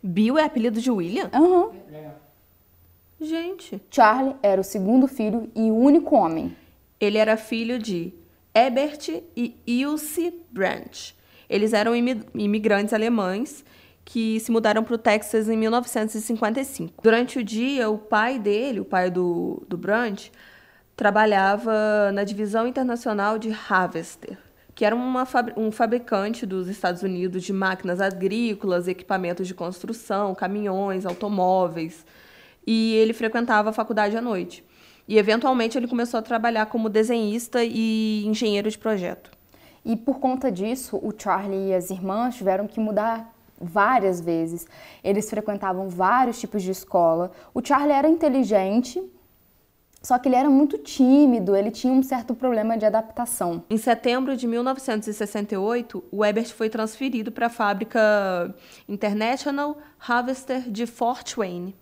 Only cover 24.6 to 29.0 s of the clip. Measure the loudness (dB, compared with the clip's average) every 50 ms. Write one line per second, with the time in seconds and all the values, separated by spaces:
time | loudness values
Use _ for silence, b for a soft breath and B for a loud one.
24.6 | _ _ -6 0 0 2 2 0 -2 -2 -2 -2 -2 0 0 -2 -2 -2 -4 -2
25.6 | -2 -2 0 0 0 0 0 -2 -2 -2 -2 -2 -2 -2 -4 -6 -6 -6 -4 -4
26.6 | -4 -6 -6 -4 -2 -4 -2 -2 -4 -4 -2 -2 -4 -4 -4 -6 -4 -4 -2 -2
27.6 | 0 -2 -2 -2 -4 -4 -2 0 -2 -2 -2 -2 -2 -2 0 0 -2 -2 -2 -4
28.6 | -2 -2 -2 -2 -2 -2 -6 -6